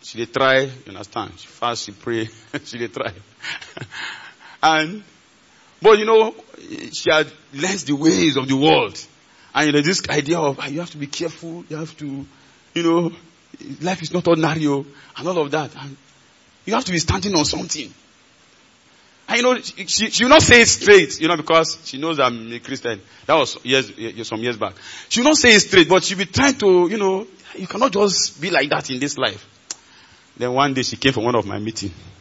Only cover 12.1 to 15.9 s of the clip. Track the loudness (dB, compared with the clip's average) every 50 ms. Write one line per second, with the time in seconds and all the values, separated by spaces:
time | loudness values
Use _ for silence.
12.1 | -10 -12 -14 -16 _ _ _ _ _ _ _ _ _ -2 0 2 2 2 2 -2
13.1 | -6 -8 -20 -20 _ _ _ _ -20 -20 -18 -18 -14 -8 -6 -6 -4 -4 -8 -4
14.1 | -4 -2 2 2 2 4 2 0 0 0 0 0 0 0 -4 -8 -16 -20 -20 -20
15.1 | -18 -10 -8 -4 -2 -2 -2 -2 -2 -4 -4 -6 -12 -16 -16 -16